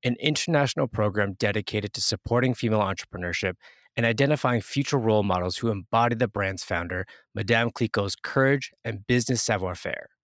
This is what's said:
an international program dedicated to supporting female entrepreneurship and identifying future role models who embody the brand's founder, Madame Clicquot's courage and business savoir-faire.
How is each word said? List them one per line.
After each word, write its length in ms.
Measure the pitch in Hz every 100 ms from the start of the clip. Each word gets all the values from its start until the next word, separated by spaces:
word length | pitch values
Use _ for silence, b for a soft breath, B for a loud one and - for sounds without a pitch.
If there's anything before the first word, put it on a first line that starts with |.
an 140 | 127 120
international 680 | 151 151 - 156 135 - 135
program 460 | - 104 101 101 95
dedicated 540 | 107 101 - 107 101
to 80 | -
supporting 520 | - 107 - 117 127
female 280 | 120 117 107
entrepreneurship 720 | 98 95 - 90 87 85 95 90 B B B -
and 100 | 117
identifying 540 | 113 139 151 131 120
future 380 | - 135 135 143
role 260 | 113 107
models 360 | 101 90 90 -
who 100 | 117
embody 460 | 104 90 113 120 113
the 120 | 117
brand's 380 | 104 98 95 -
founder, 400 | 87 85 92 95 B B
Madame 380 | - 101 117 117
Clicquot's 460 | - 113 - 101 -
courage 520 | - - 135 139 - _
and 240 | 120 107 101
business 340 | 123 117 120
savoir-faire. 680 | - 104 92 87 - - - _